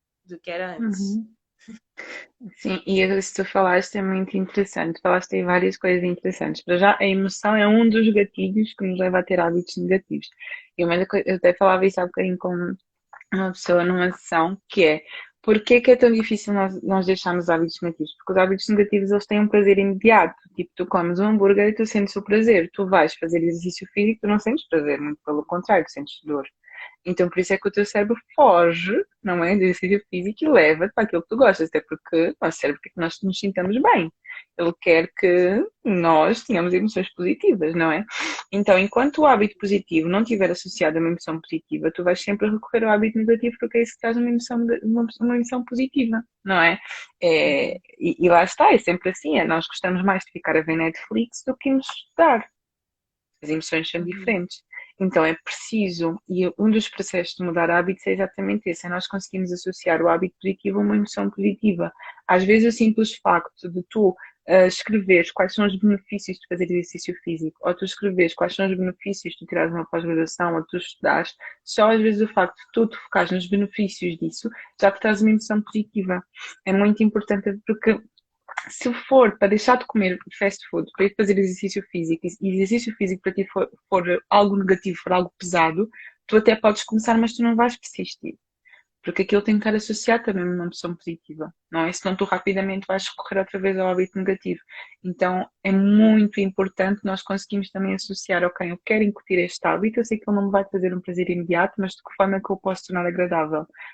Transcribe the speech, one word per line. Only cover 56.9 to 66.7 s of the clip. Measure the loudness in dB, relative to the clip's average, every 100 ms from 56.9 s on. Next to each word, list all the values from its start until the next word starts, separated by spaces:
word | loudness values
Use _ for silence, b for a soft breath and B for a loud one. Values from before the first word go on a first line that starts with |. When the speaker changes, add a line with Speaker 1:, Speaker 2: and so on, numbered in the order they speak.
| -8 -6 -4 -6 -6
Speaker 2:
de |
mudar | -4 0 2
hábitos | 2 0 -4 -4
é |
exatamente | -2 -4 -4 -4 -4 -4
esse, | -8 -8
é |
nós | -8 -8
conseguirmos | -10 -8 -8 -6
associar | -6 -8 -6 -2 0
o | 2
hábito | 0 -2 -6
positivo | -8 -6 -4 -2
a |
uma | 0 0
emoção | -2 -4 -6
positiva. | -2 -2 0 -2 0 -4 B B B 0
Às | 0
vezes | 4 4 4
o | 2
simples | 2 2 -2 -2
facto | 0 0 -2 -12 -10
de | -10 -6
tu, | 2 2 0 B B 2
eh, | 6 6
escreveres | 2 -2 -2 4 4 2
quais | -2 -2
são | 0 0
os | 2
benefícios | 2 2 -2 -10 -10 -12
de | -10
fazer | -6
exercício | -2